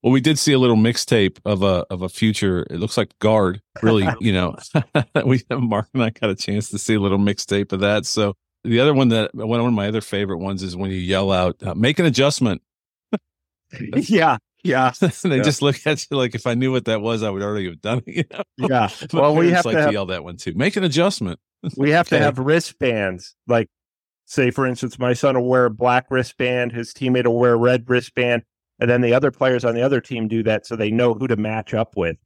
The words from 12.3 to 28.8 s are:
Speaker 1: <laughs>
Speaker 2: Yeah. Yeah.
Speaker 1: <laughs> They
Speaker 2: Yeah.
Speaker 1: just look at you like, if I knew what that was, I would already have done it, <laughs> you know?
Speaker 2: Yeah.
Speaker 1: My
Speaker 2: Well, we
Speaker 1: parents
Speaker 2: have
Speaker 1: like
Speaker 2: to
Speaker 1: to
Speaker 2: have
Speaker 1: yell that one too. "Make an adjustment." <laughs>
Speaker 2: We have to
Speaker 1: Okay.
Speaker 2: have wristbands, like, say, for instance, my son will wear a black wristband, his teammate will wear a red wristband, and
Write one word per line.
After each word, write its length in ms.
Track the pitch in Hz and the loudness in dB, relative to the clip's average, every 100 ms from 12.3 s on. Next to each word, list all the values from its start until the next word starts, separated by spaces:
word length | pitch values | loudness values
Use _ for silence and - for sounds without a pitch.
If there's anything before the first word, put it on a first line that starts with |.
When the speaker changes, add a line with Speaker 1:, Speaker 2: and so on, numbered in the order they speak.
| 143 120 87 _ _ _ _ _ | 2 -2 -2 _ _ _ _ _
Speaker 1:
<laughs> 80 | 220 _ _ _ _ _ - - 269 | -10 _ _ _ _ _ -14 -6 -4
Speaker 2:
Yeah. 420 | - 196 160 113 _ _ | 0 2 2 0 _ _
Yeah. 280 | 175 131 127 - | -2 2 0 0
Speaker 1:
<laughs> 40 | 180 - | -4 -2
They 140 | 185 135 | -2 0
Speaker 2:
Yeah. 60 | |
Speaker 1:
just 180 | 104 143 | 0 0
look 240 | 143 135 151 | -2 0 -4
at 200 | 147 - | -4 -4
you 80 | 143 | -4
like, 180 | 123 117 | -4 -4
if 120 | 123 | -4
I 60 | |
knew 180 | 120 131 | -2 -2
what 140 | 127 113 | -2 -2
that 160 | 110 | -2
was, 220 | 110 113 | -2 -2
I 60 | 107 | -4
would 120 | 98 | -4
already 220 | 101 104 92 | -4 -4 -6
have 160 | 80 | -8
done 200 | 104 120 - | -4 -4 -4
it, 100 | - | -8
<laughs> 0 | |
you 80 | - | -8
know? 120 | - - - 131 | -8 -14 -6 -2
Speaker 2:
Yeah. 200 | 127 104 - - | 0 0 -4 -6
Speaker 1:
My 60 | 165 | 0
Speaker 2:
Well, 140 | 147 156 | 2 4
we 120 | 175 | 2
Speaker 1:
parents 40 | 175 | 2
Speaker 2:
have 80 | - | 0
Speaker 1:
like 80 | |
Speaker 2:
to 40 | 160 | 0
Speaker 1:
to 40 | 151 | 0
Speaker 2:
have 80 | |
Speaker 1:
yell 120 | 104 92 | -2 -4
that 160 | 92 | -8
one 140 | 80 87 | -8 -10
too. 160 | - 82 | -8 -2
"Make 200 | 156 208 | -2 0
an 80 | |
adjustment." 560 | 185 139 185 - 98 82 _ _ | 0 2 0 0 -8 -8 _ _
<laughs> 140 | 165 - | -12 -2
Speaker 2:
We 120 | 143 | 2
have 160 | 160 170 | 2 2
to 60 | 151 | 2
Speaker 1:
Okay. 80 | |
Speaker 2:
have 140 | 147 127 | 2 0
wristbands, 1000 | 135 165 - _ 131 113 98 92 - _ - | 0 0 0 _ -2 0 -4 -6 -16 _ 0
like, 220 | 120 104 _ _ _ _ _ _ | 0 0 _ _ _ _ _ _
say, 260 | - 127 | 0 0
for 160 | 120 131 | 0 -2
instance, 320 | 123 127 - | -2 -8 -4
my 140 | 123 | -2
son 220 | 123 143 127 | 2 2 2
will 120 | 123 | 2
wear 160 | 127 123 | 2 2
a 60 | |
black 340 | 107 123 123 - | 2 0 0 0
wristband, 600 | 131 120 - 123 123 123 | -2 -2 -4 -2 -2 -2
his 200 | 120 117 | -6 -10
teammate 320 | - 131 127 123 | -4 0 2 2
will 140 | 117 | 4
wear 140 | 123 | 4
a 40 | 117 | 4
red 320 | 120 123 123 | 4 2 2
wristband, 540 | 123 120 - 123 120 _ _ _ | -2 0 -2 0 0 _ _ _
and 80 | _ | _